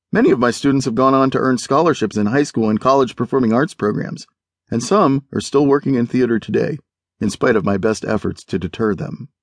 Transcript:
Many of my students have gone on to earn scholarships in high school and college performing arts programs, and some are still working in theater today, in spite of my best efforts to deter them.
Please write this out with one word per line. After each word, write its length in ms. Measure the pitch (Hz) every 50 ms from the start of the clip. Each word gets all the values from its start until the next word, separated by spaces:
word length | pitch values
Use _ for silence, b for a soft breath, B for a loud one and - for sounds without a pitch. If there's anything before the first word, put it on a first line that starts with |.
| _ -
Many 180 | - 202 247 359
of 80 | 135 120
my 120 | 120 120
students 340 | 113 - - 143 135 139 131
have 100 | 139 113
gone 180 | 117 131 135 135
on 160 | 135 135 131
to 60 | 127
earn 200 | 131 117 131 127
scholarships 580 | 117 - - 135 147 165 170 151 - - 101 -
in 120 | 107 104
high 160 | 104 113 143 147
school 260 | 143 - 117 110 110
and 100 | 107 107
college 360 | - 131 135 139 135 113 -
performing 360 | - 120 - - 135 127 110 110
arts 200 | 120 147 - -
programs, 540 | - 104 104 104 - - - - - - _ _ _ _ _ _ _ _ -
and 140 | 120 113 120
some 420 | - 190 208 190 139 139 139 - - -
are 80 | 107
still 240 | 101 - - 139 147
working 300 | 139 139 143 - 139 135
in 100 | 120 120
theater 340 | 117 - 127 127 117 117 110
today, 380 | - - - - 117 - - 139 - _ _ _ _ _ _ -
in 100 | 117 104
spite 260 | - - - 127 120
of 100 | 107 92
my 120 | 101 101
best 260 | 98 90 110 110 - -
efforts 380 | - 110 104 - 95 90 - -
to 140 | - - 95
deter 340 | 82 87 - - 113 107 98
them. 360 | - 80 - - - 123 - _ _